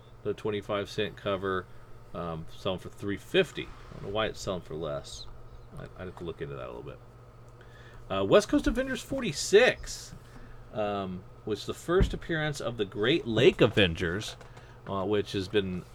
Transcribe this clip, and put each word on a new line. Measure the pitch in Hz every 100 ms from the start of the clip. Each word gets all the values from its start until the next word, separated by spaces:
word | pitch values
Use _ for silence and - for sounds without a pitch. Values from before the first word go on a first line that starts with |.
| - -
the | 107
twenty-five | 101 113 104 - 104 98
cent | - 101 -
cover, | 104 98 98 95 - - - - -
um, | 90 85 80 80 -
selling | 101 90
for | 90
three | - 101 98
fifty. | - 175 185 - - - -
I | -
don't | 104
know |
why | 101 107
it's | -
selling | - 90
for | -
less. | 78 80 71 - - - - - - - -
I, | - -
I'd | 92
have | -
to |
look | 85 80
into | 78
that | 69 62
a |
little | 60
bit. | 67 62 - - - - - - - - - - -
Uh, | 98
West | 98 180 -
Coast | 294 294
Avengers | 226 269 240
forty-six, | - 269 233 139 - 196 247 - - - - - - - - - -
um, | 117 104 101 95 90 - -
was | - 104 -
the |
first | - - 180 196
appearance | - - 165 151 139
of | - 120
the | 101
Great | 104 110 165 117
Lake | 110 139 -
Avengers, | 127 110 92 82 90 90 - - - - - - -
uh, | 98
which | 92 104 92
has | 104 95
been, | 107 95 90 -